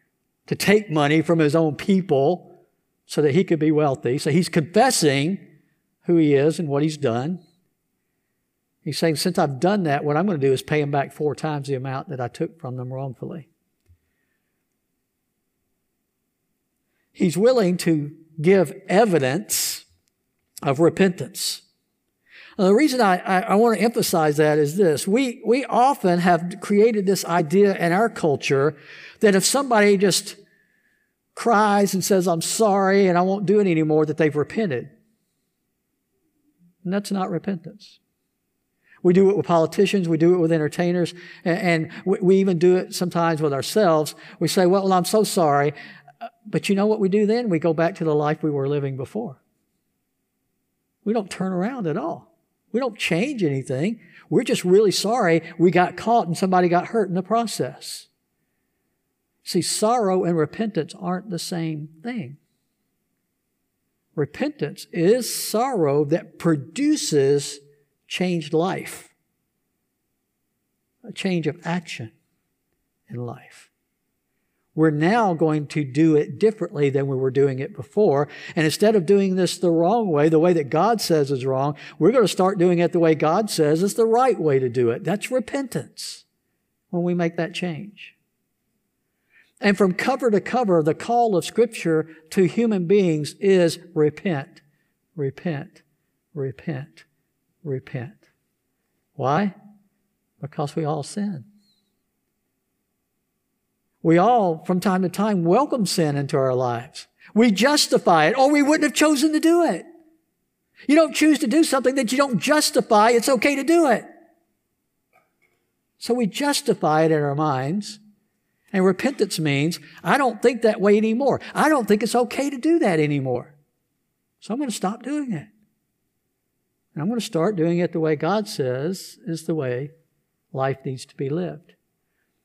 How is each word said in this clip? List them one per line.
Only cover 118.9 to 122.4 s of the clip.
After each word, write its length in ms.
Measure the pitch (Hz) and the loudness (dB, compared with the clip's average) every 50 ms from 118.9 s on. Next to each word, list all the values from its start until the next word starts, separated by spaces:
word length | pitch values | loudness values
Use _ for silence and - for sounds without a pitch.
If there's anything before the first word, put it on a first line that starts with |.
| 185 - - 269 277 - 220 185 - 175 | 2 2 -2 -4 -2 -2 -4 -4 -2 -4
means, 400 | 156 147 139 139 147 170 170 - - - - - | -2 0 0 0 0 -2 -4 -6 -12 -20 -20 -8
"I 160 | - 170 220 277 | -2 0 0 2
don't 240 | 277 240 220 - | 2 0 -2 2
think 180 | - 247 269 214 | 0 0 0 2
that 200 | - 214 - - | 0 0 0 2
way 160 | 185 208 202 220 | 2 4 4 4
anymore. 420 | 214 220 220 240 285 254 - 220 - - - | 2 0 0 0 0 0 0 -2 -4 -8 -2
I 160 | - - 294 | 0 2 2
don't 160 | 214 254 220 - | 2 2 2 2
think 140 | 208 214 | 0 0
it's 120 | 240 220 - | 0 0 0
okay 360 | 240 247 240 - - | 0 0 0 -2 -4